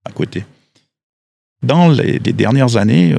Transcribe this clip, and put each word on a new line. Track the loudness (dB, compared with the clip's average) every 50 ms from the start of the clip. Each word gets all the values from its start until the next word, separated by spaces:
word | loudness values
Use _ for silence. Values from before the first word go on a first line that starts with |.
| _
à | -14
côté. | -8 -8 -8 -8 -8 -10 -12 -12 _ _ _ _ _ _ _ _ _ _ _ _ _ _ _ _ _ _ _ _ _ _ -4
Dans | -2 2 2 4 4
les, | 2 2 0 -2 -4 -2
les | -4 -4 -2
dernières | -2 0 0 0 0 0 0 0 0
années, | 0 2 2 2 2 2
euh, | 0